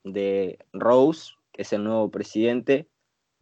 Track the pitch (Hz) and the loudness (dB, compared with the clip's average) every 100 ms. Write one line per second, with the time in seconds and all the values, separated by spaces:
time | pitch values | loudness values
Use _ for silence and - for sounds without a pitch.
0 | 98 98 98 98 92 - _ 95 110 127 | -10 -4 -2 -2 -4 -8 _ -4 4 4
1 | 143 160 - _ _ - 98 104 107 113 | 4 0 -10 _ _ -12 -6 -4 -2 -2
2 | 104 101 - 107 117 120 117 139 165 _ | -2 -4 -6 -2 0 0 0 -2 -2 _
3 | _ _ _ _ | _ _ _ _